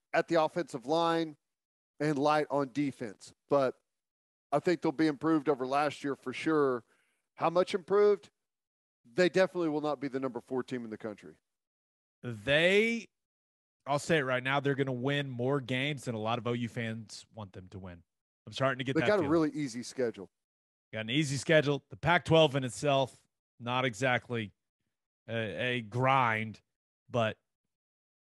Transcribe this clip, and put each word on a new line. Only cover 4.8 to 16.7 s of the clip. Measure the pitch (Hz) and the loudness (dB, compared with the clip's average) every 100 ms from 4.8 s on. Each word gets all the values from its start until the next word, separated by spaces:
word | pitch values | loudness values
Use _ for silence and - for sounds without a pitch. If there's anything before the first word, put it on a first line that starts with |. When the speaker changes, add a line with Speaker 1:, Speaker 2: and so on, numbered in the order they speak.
Speaker 1:
they'll | 160 | 0
be | 131 156 | 2 2
improved | 139 156 160 143 | 2 2 2 2
over | 131 127 | 0 0
last | 139 147 139 | 0 0 -2
year | 143 | -6
for | 127 131 | -6 -8
sure. | 117 160 156 139 123 - _ _ _ _ - | -4 0 2 2 0 -6 _ _ _ _ -4
How | 165 | 0
much | 175 185 | 2 0
improved? | 202 170 196 208 202 - _ _ _ _ _ _ _ 120 117 | -2 0 4 4 4 -2 _ _ _ _ _ _ _ _ 0
They | 180 | 2
definitely | 185 180 180 165 | 4 2 2 -2
will | 147 | 0
not | 151 135 | -2 -4
be | 135 | -4
the | 131 | -4
number | 135 117 | -4 -6
four | - 131 | -6 -6
team | 120 127 | -4 -6
in | 113 | -8
the | 107 | -10
country. | 113 101 85 - _ _ _ _ _ _ _ _ | -10 -10 -16 -20 _ _ _ _ _ _ _ _
Speaker 2:
They, | 123 110 110 147 175 202 226 233 - _ _ _ _ _ _ _ - | -12 -6 0 4 4 4 2 -2 -8 _ _ _ _ _ _ _ -4
I'll | 143 | -2
say | - 160 | 2 0
it | |
right | 131 127 | 2 -2
now, | 131 143 | 0 0
they're | 139 135 | 2 0
gonna | 135 | -2
win | 123 131 143 139 | -2 -2 -2 -4
more | 120 127 143 | -4 -2 -2
games | 120 127 143 139 | -2 -4 -4 -4
than | 127 | -6
a | 113 | -6
lot | 107 120 | -4 -2
of | 117 | -2
O | |
U | 120 | -4
fans | 117 | -4